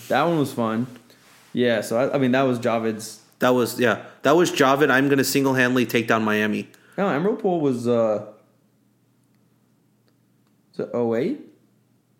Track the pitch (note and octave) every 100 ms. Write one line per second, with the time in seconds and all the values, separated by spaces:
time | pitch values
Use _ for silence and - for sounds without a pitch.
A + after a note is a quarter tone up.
0 | - A#2+ E3 E3 C#3 - A2+ A2 B2+ -
1 | - - - - _ - B2 A2 G#2+ A#2
2 | C3+ C#3+ C3 C3 C#3 A#2+ A#2 A2+ A2+ G#2+
3 | - - _ _ B2+ B2+ A2+ A2+ A#2+ G2+
4 | - - C3 E3 F3+ F3 C3+ C#3 D3 B2+
5 | C#3 C#3 B2+ C#3 C3+ C3 B2 B2+ A2+ A#2+
6 | A2+ A2+ G#2+ G#2+ G#2+ G#2 G2+ - _ -
7 | G3 C#3 F#3+ A#3+ G3 F3 C#3+ A#2+ A#2 A#2
8 | A2+ G#2 - - _ _ _ _ _ _
9 | _ _ _ _ _ _ _ _ _ _
10 | _ _ _ _ _ _ _ - - A#2+
11 | A#2 A2+ F3 D4 - _ _ _ _ _
12 | _